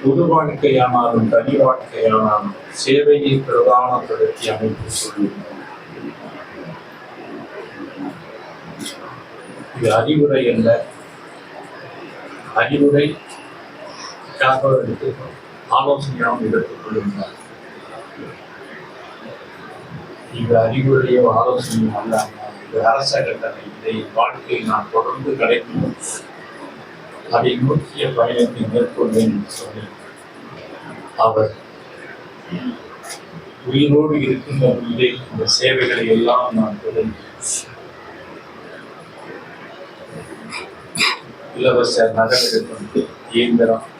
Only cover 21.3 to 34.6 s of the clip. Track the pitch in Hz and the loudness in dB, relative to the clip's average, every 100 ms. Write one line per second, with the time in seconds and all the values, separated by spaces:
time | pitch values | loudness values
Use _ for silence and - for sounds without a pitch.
21.3 | 110 123 127 - 113 110 104 113 110 - | 4 2 0 0 0 0 0 -2 -2 -2
22.3 | - - - - 110 - - - - - | -8 -16 -16 -4 0 2 2 0 0 0
23.3 | - - - - - 110 110 - - - | -4 -6 -8 -14 -8 -6 -4 -4 0 0
24.3 | - - - 110 - - - - 139 135 | -2 -6 -4 0 -2 0 0 0 -4 -4
25.3 | 135 - 120 - - - - - - - | 0 2 2 0 -4 -4 -4 -10 -10 -14
26.3 | - - - - - - - - - - | -18 -18 -16 -16 -16 -18 -20 -18 -18 -2
27.3 | - 123 123 135 - - - - - 120 | 0 2 2 2 2 -2 -4 -2 2 2
28.3 | 120 120 - 110 117 117 - - 110 113 | 4 2 0 0 2 0 0 2 4 4
29.3 | 101 104 - - - 107 - - - - | 2 -4 -10 -12 -12 -14 -16 -20 -20 -20
30.3 | - - - - - - - - - 113 | -20 -18 -18 -16 -16 -16 -16 -14 2 2
31.3 | 110 110 - - - - - - - - | 4 0 -2 -18 -20 -20 -18 -16 -16 -18
32.3 | - - 175 254 233 - - - - - | -18 -10 -6 -6 -8 -14 -18 -16 -16 -16
33.3 | - - - 127 135 147 147 151 151 131 | -18 -18 -12 0 4 6 6 6 2 2
34.3 | 127 143 135 | -2 -2 2